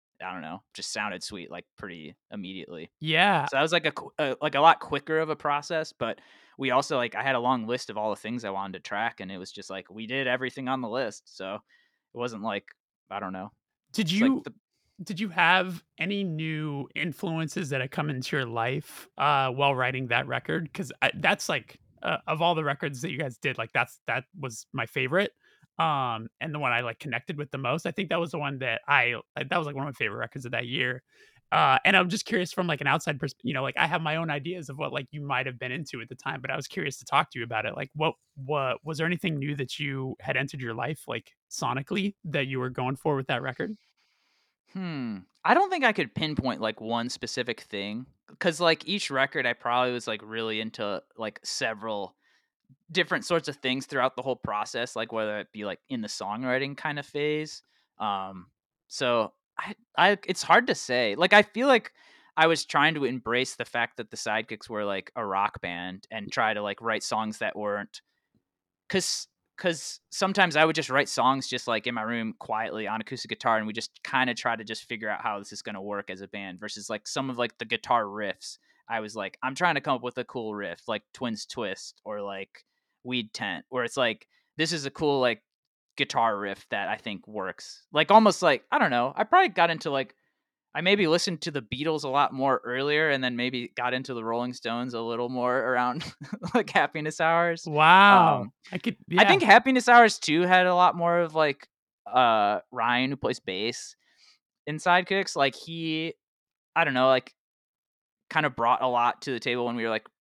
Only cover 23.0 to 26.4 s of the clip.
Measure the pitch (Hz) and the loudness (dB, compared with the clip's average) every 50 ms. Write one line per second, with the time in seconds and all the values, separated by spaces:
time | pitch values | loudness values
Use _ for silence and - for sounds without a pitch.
23 | 151 190 - 131 151 131 117 - - 135 127 - 113 - - 123 123 - - - | -8 -6 -6 -6 -6 -8 -8 -6 -6 -4 -4 -4 -6 -4 -2 -2 -2 -2 -6 -10
24 | _ - 117 135 - _ - 180 135 127 110 - - _ - 131 113 - - 131 | _ -6 -4 -4 -6 _ -12 -12 -10 -10 -10 -12 -14 _ -8 -8 -8 -6 -4 -4
25 | 131 127 156 190 202 - - _ _ _ _ _ _ _ _ - 165 160 147 135 | -4 0 0 0 -2 -2 -6 _ _ _ _ _ _ _ _ -2 0 0 0 0
26 | 131 120 113 113 113 - - - | -2 -2 -4 -6 -8 -12 -12 -10